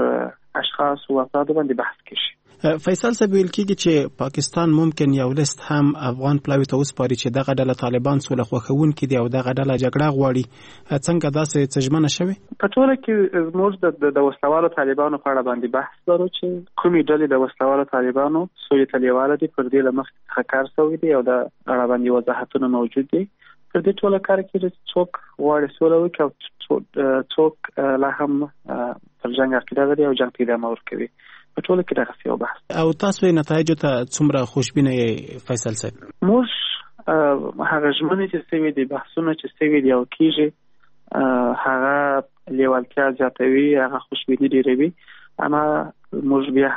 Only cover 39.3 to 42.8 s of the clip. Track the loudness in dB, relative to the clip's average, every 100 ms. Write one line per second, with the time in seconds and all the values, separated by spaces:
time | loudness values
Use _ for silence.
39.3 | -4 -8 -2 2 4 4 2 0 2 2
40.3 | 2 0 -2 _ -20 -20 -20 -8 -2 0
41.3 | 2 0 -2 -2 0 0 0 0 -2 -4
42.3 | _ -10 0 2 2